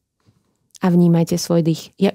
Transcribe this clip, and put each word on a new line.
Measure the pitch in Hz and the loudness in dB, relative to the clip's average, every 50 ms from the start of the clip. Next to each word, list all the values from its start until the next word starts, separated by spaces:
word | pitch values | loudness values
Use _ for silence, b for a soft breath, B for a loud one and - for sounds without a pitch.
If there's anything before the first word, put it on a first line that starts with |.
| _ _ _ _ _ _ _ _ _ _ _ _ _ _ - - - | _ _ _ _ _ _ _ _ _ _ _ _ _ _ -10 -4 -2
a | 185 | 0
vnímajte | 175 175 175 170 170 165 170 - 175 170 | 2 2 4 4 2 2 0 -2 -4 -6
svoj | - - 170 170 156 | -4 -2 -2 -2 0
dých. | 165 156 - - - _ | -2 -4 -4 -8 -14 _
Je | - 190 196 - | -4 -4 -2 0